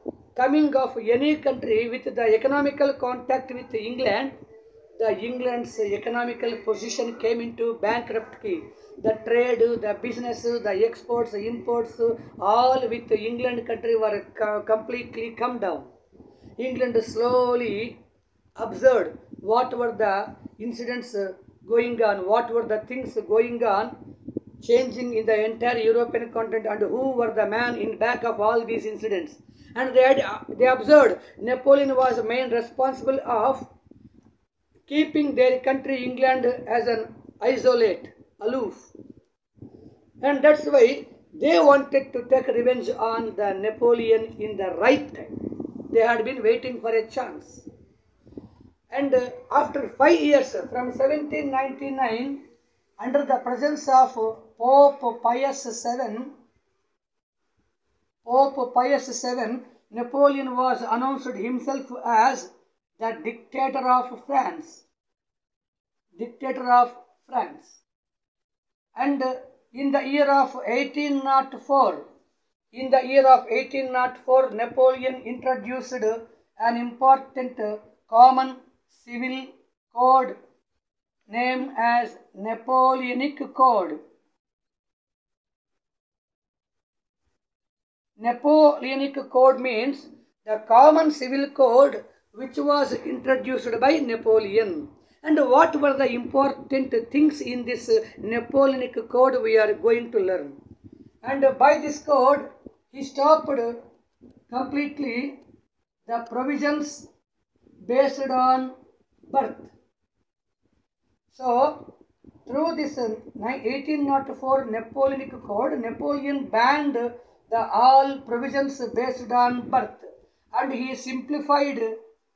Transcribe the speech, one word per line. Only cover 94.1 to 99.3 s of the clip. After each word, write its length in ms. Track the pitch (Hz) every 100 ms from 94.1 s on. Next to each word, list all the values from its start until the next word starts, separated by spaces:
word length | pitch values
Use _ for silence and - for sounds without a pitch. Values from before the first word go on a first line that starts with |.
| 226 226 220 202 208 214 160 143 - _ _
And 140 | 311 302 254
what 280 | 262 330 311
were 160 | 285 269
the 120 | 262
important 880 | 240 240 269 277 - - 269 262 233 233
things 300 | 277 302 -
in 240 | 247 247
this, 240 | 240 233 -
uh, 160 | 220 220 -
Napoleonic 800 | 202 233 233 269 277 262 247 - 226
Code 340 | 247 262